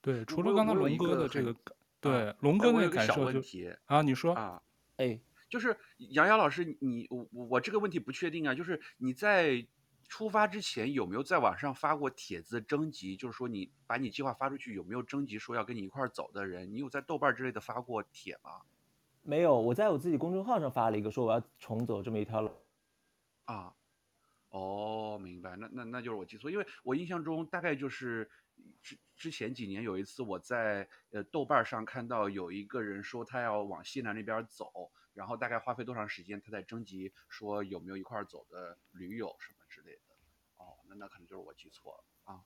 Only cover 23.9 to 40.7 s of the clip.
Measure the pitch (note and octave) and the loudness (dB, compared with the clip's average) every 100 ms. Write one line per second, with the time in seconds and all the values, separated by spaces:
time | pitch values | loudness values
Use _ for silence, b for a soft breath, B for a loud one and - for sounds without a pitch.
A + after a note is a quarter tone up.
23.9 | _ _ _ _ _ _ F#2+ F#2+ G2+ G#2+ | _ _ _ _ _ _ -8 -6 -4 -4
24.9 | A2 G#2+ G#2+ F#2 F2+ F2+ F2+ A2 B2+ A#2 | -4 -6 -8 -10 -12 -12 -12 -12 -12 -10
25.9 | B2 A#2+ A2 F#2 A2 C#3+ G3 G3 B B2 | -8 -6 -8 -8 -10 -6 -6 -6 B -2
26.9 | C3+ F3 F3 D#3 D#3+ D#3+ F3+ E3+ D3+ C#3 | -2 -2 -6 -4 -4 -4 -2 0 -2 -2
27.9 | - B2+ A2+ G#2+ b b _ - _ - | -6 -4 -4 -6 b b _ -20 _ -20
28.9 | - _ _ E3 - A2+ B2+ G#2+ F#2+ A#2 | -20 _ _ -10 -6 -6 -4 -6 -4 -4
29.9 | F#2+ G2 - A#2+ F#2 - A#2+ A2 G2+ G2 | -4 -4 -6 -6 -6 -4 0 0 0 -4
30.9 | b b G#2+ G2+ D#3+ C3 C#3+ C#3 A2+ A2 | b b -8 -4 -4 4 4 4 -2 -6
31.9 | B2+ A#2 A#2+ G2+ G2 F2+ F#2+ G2+ B2+ G#2+ | -8 -4 0 0 -2 -6 -6 -6 -4 -4
32.9 | G2 G2 B2 A2 B2+ A#2+ G#2 G2+ E2+ F2 | -6 -8 -8 -6 -4 0 0 -2 -6 -8
33.9 | C3+ A2+ G#2 G#2+ A2 A2+ - - F2 F2 | -6 -4 -6 -2 -4 -4 -12 -14 -12 -16
34.9 | b b G#2 G2 A#2 A#2+ A2+ B2+ A#2+ A#2+ | b b -14 -8 -6 -2 -2 -2 -4 -4
35.9 | A#2+ G#2 - F2+ G#2 G#2 G#2+ F#2+ A2+ G#2 | -6 -6 -8 -10 -12 -8 -12 -8 -10 -10
36.9 | F#2 F#2+ b b - G#2 G#2 G2 F#2 E2+ | -10 -12 b b -12 -6 -4 -4 -8 -10
37.9 | F#2+ F#2 A2+ G2 - - F2 F2+ F2 _ | -12 -8 -8 -10 -14 -18 -16 -16 -16 _
38.9 | F#2 F2+ A2+ G#2 - - _ _ - D#2+ | -16 -12 -8 -10 -10 -20 _ _ -20 -20
39.9 | - _ _ _ _ _ _ F2+ | -20 _ _ _ _ _ _ -20